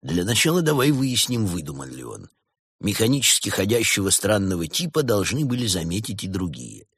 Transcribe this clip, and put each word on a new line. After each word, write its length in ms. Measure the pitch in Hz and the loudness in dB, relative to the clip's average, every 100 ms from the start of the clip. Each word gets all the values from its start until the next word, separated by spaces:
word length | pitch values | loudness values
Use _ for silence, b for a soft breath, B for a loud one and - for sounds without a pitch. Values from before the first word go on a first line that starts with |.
«Для 220 | - 85 | -2 -2
начала 380 | 90 117 160 175 | 2 2 4 4
давай 280 | 156 139 139 | 2 4 4
выясним, 560 | 143 135 123 - 123 104 | 4 2 0 0 0 0
выдуман 440 | 87 73 69 67 | -2 -6 -12 -12
ли 140 | 64 | -12
он. 240 | 60 52 - _ _ _ _ _ | -12 -14 -16 _ _ _ _ _
Механически 720 | 101 98 113 139 120 - 104 | -4 0 2 4 4 2 0
ходящего 600 | - 98 117 110 - 98 | -2 2 2 2 2 2
странного 560 | - 98 107 95 92 82 | 2 2 2 2 -2 -2
типа 360 | - 170 156 | -4 -2 -2
должны 420 | 135 104 90 123 | 2 2 0 0
были 220 | 147 123 120 | 0 0 0
заметить 580 | 92 82 90 107 101 | -2 -2 -4 -4 -8
и 40 | 92 | -6
другие». 600 | 95 90 73 - - - | -4 -4 -6 -14 -16 -20